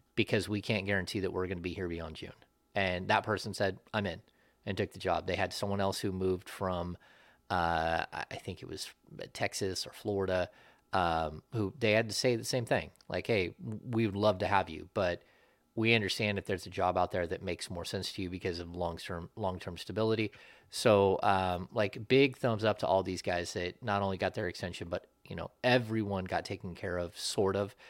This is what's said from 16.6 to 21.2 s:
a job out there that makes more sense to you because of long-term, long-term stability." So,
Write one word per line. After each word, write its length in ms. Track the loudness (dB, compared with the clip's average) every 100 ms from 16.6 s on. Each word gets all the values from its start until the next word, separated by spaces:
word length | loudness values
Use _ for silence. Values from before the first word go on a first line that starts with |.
| -4
a 40 |
job 280 | 0 2 4
out 140 | 2
there 140 | 2 -2
that 160 | -2
makes 280 | -4 -6 -6
more 140 | -8
sense 280 | -6 -6 -6
to 100 | -6
you 60 | -6
because 300 | -4 -4 -4
of 180 | -6 -4
long-term, 540 | -4 -4 -6 -8 -8 -4
long-term 420 | -4 -4 -8 -10
stability." 540 | -6 0 2 2 0 -6 -20 -20 _
So, 480 | 2 6 8 8 6